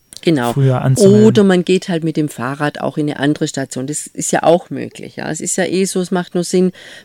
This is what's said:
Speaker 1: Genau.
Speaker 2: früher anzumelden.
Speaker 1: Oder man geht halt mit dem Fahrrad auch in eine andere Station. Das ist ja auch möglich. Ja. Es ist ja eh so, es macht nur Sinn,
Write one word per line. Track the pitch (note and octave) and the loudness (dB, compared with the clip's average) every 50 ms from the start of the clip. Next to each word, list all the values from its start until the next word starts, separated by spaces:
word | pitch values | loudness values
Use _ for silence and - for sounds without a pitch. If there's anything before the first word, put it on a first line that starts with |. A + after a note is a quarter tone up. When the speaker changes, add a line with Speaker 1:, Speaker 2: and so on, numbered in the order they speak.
| _ _ - - | _ _ -20 -4
Speaker 1:
Genau. | - F3 D#3+ C3+ A#2+ A#2+ A#2+ | 0 0 0 2 0 0 0
Speaker 2:
früher | C#3 C3+ C3+ B2+ B2 | 2 2 2 2 2
anzumelden. | - C3 C3 - G#3 G3 G3+ G#3+ G#3+ | 0 0 2 4 6 6 8 8 6
Speaker 1:
Oder | A3 - G#3+ G3+ | 6 6 6 4
man | F#3+ F#3 F3+ E3+ | 4 4 2 2
geht | - F#3 F#3 - - | 0 0 0 0 -2
halt | F3 E3 E3 | -4 -4 -4
mit | D#3+ D#3 | -2 -2
dem | E3 D3+ D3 | -2 -4 -4
Fahrrad | - - A#2 B2+ C#3+ D3 D3 D3 - - | -4 -6 -8 -8 -6 -4 -4 -4 -4 -4
auch | - C3+ - D#3 | -6 -6 -4 -4
in | D3+ D3 | -4 -4
eine | - - | -4 -2
andere | C3+ D3 D3 - D#3+ D3+ | -2 -2 0 -2 -4 -6
Station. | - C#3+ C3+ - - C3+ C3 C#3 | -4 -6 -8 -8 -8 -10 -8 -8
Das | D3+ - - - | -8 -10 -12 -12
ist | - - E3 - | -12 -10 -4 -2
ja | - - - | -2 0 4
auch | D#3+ E3 F3 - - | 4 4 2 2 -4
möglich. | C#3+ B2+ A#2 A2+ - - - - - - | -10 -10 -10 -10 -12 -16 -18 -16 -12 -10
Ja. | - - | -10 -8
Es | D#3 E3 | -8 -8
ist | - F3+ - - | -8 -6 -4 -4
ja | F3+ | -4
eh | - - F#3 F#3+ | -2 -2 -2 -2
so, | F3+ - F#3+ | -2 -2 -4
es | F3+ - | -4 -4
macht | F#3+ F3+ F3 - - | -4 -6 -6 -4 -4
nur | F3+ F3 | -6 -4
Sinn, | - - F#3 F#3 F3+ - - - - - - | -2 0 0 0 0 -2 -6 -14 -20 -20 -20